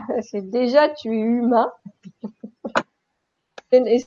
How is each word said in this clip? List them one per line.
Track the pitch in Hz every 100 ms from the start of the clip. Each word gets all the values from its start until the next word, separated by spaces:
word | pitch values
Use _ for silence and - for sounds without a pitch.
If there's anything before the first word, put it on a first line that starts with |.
| 214
<laughs> | 240
c'est, | 220 208
déjà, | 190 233 247 269 302
tu | 302 226
es | 226
humain. | 220 240 233 233 277 - - - 185 -
<laughs> | 214 - 220 _ - - - _ _ _ _ _ _ - -
Et, | 254 233
et | 233